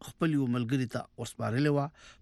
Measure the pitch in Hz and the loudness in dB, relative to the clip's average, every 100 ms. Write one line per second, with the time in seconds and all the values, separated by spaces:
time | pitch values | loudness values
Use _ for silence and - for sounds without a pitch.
0 | - - 165 147 131 123 117 135 123 127 | -10 0 2 2 2 0 0 0 0 -4
1 | - - 117 - 110 117 147 143 143 - | -8 -10 -10 -4 -2 2 2 2 0 -8
2 | - - | -20 -12